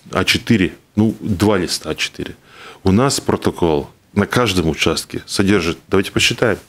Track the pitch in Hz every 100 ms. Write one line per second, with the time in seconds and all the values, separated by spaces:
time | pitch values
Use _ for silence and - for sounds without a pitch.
0 | - - 90 - - 113 90 - _ -
1 | 110 - 78 90 104 101 80 - - 76
2 | - - - - _ - - - 98 95
3 | 139 - - - - - 85 76 - _
4 | _ - 101 - 120 92 80 73 - 80
5 | - - - - 95 101 82 80 - 98
6 | 104 - - 120 123 92